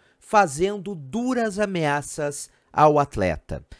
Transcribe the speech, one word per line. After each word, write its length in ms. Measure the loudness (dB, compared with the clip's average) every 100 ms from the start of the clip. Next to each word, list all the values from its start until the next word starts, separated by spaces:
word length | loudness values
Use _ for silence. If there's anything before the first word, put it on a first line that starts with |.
| _ _
fazendo 720 | 0 2 2 2 -4 -4 -8
duras 680 | -12 -8 -6 -2 -2 -2 -2
ameaças 880 | -2 0 0 -2 -4 -6 -6 -6 -14 _ _
ao 260 | 4 6 6
atleta. 680 | 2 0 -2 -2 -6 -12 -12 -20